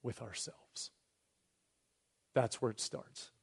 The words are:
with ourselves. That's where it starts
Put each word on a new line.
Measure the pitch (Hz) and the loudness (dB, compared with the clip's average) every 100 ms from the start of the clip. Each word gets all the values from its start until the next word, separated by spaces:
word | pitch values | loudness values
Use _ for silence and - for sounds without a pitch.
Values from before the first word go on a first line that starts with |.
with | 123 - | -2 -4
ourselves. | 117 92 - - - - - _ _ _ _ _ _ _ _ _ _ _ _ _ _ | -6 -6 -6 -8 -14 -10 -10 _ _ _ _ _ _ _ _ _ _ _ _ _ _
That's | 135 117 - | 4 4 4
where | 120 | 0
it | 107 | 2
starts | - - - - - _ | -4 -4 -8 -14 -14 _